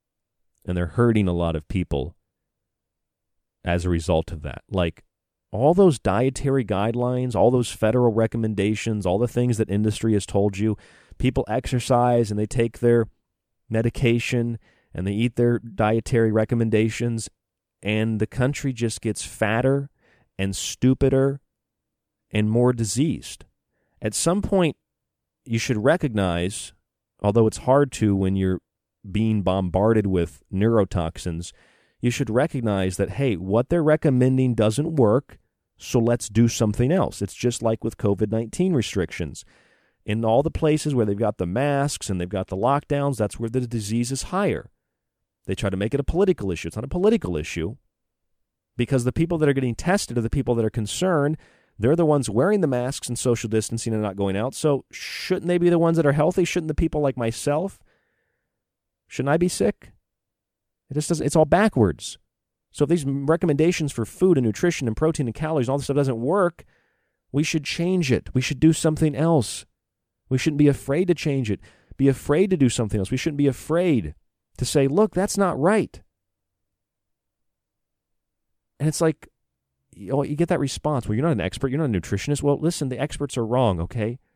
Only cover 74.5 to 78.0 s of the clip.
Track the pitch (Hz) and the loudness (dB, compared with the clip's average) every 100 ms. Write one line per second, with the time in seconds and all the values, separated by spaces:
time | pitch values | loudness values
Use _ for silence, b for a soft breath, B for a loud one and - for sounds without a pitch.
74.5 | - 127 151 135 160 214 175 202 - 190 | -8 -2 2 2 2 0 0 -2 0 0
75.5 | 139 160 214 113 - - _ _ _ _ | 2 2 2 0 -8 -20 _ _ _ _
76.5 | _ _ _ _ _ _ _ _ _ _ | _ _ _ _ _ _ _ _ _ _
77.5 | _ _ _ _ _ | _ _ _ _ _